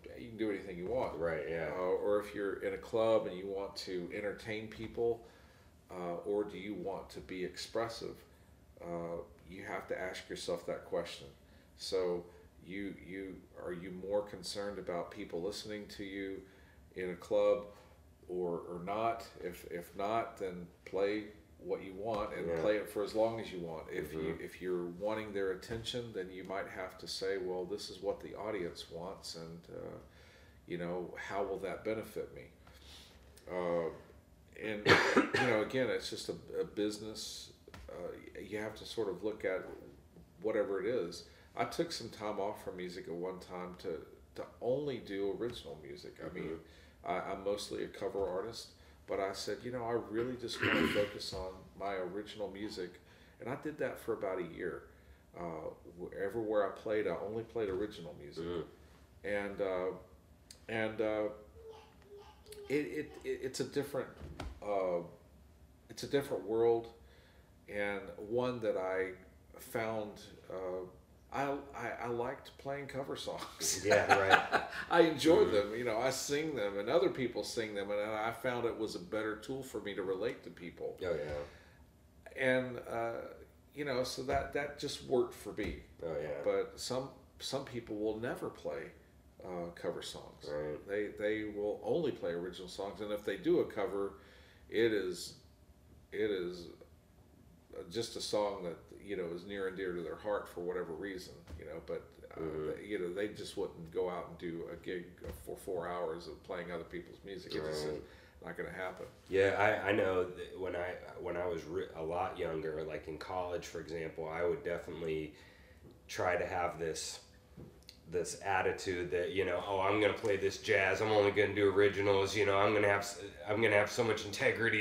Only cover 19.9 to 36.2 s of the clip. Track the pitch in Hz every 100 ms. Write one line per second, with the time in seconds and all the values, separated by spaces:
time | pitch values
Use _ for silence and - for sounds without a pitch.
19.9 | 98 98 113 - - 98 87 85 - -
20.9 | 92 101 107 107 - - - 123 92 95
21.9 | 95 107 107 107 90 85 82 90 104 -
22.9 | 110 98 104 113 113 90 90 85 78 76
23.9 | - 76 78 80 82 82 - 92 90 87
24.9 | 87 104 110 107 98 95 92 - 113 113
25.9 | 123 117 113 92 92 92 95 92 101 92
26.9 | - 85 - 95 98 92 92 90 101 -
27.9 | 92 98 98 82 - 104 107 85 - -
28.9 | 82 90 98 - 82 82 85 - 87 85
29.9 | 82 - - - - - - - 87 85
30.9 | 90 85 - - 95 101 92 95 82 107
31.9 | 110 - 82 - 69 62 - - - -
32.9 | - - - - - - 90 87 85 80
33.9 | - - - - - - - 107 107 -
34.9 | - - - - - 127 110 104 127 123
35.9 | 95 - 107